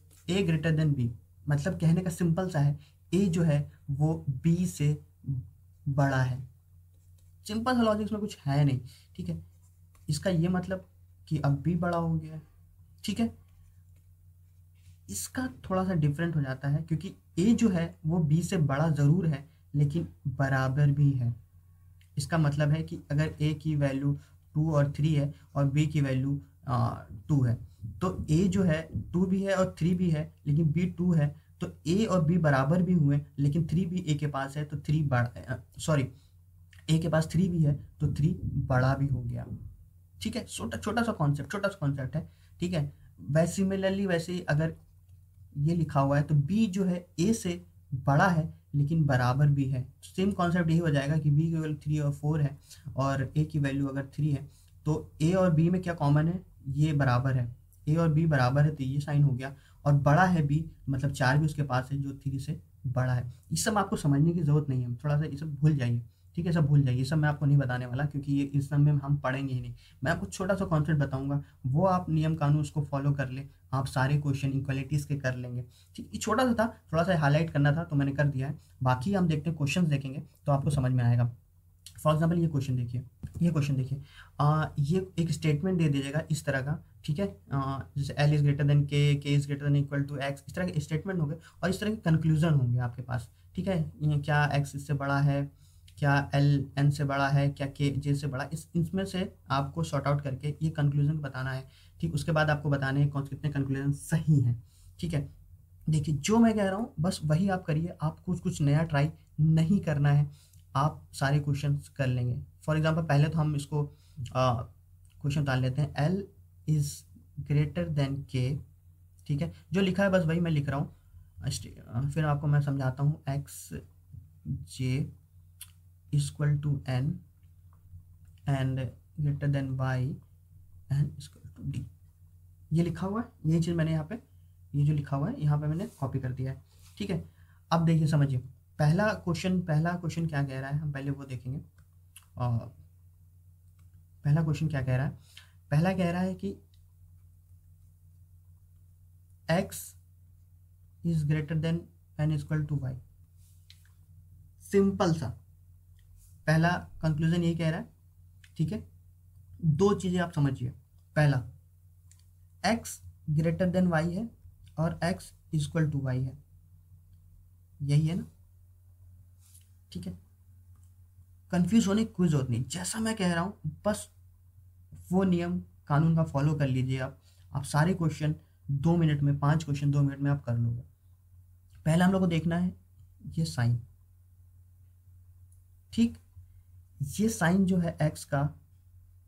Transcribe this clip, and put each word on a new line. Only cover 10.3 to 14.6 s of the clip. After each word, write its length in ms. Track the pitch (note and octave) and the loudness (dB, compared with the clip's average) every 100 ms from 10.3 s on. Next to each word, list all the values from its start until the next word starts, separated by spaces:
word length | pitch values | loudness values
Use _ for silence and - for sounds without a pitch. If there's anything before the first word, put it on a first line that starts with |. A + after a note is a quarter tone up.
| E3+ F3 | 2 2
मतलब 380 | F#3 F3+ F#3 - - - - - | 0 -2 -6 -8 -20 -20 -20 -6
कि 100 | D3+ | -2
अब 200 | C#3+ C#3 | 0 0
बी 140 | D3+ F3 | 0 0
बड़ा 220 | F3 E3+ | 0 0
हो 160 | E3 | 0
गया 200 | D#3+ D#3 | -2 -4
है, 80 | D#3 - _ - - - - | -12 -16 _ -20 -20 -20 -10
ठीक 160 | - G3 | -6 -2
है। 140 | A3+ - - - - - - - - - - - - - | -2 -4 -18 -20 -20 -20 -20 -20 -20 -20 -20 -20 -20 -20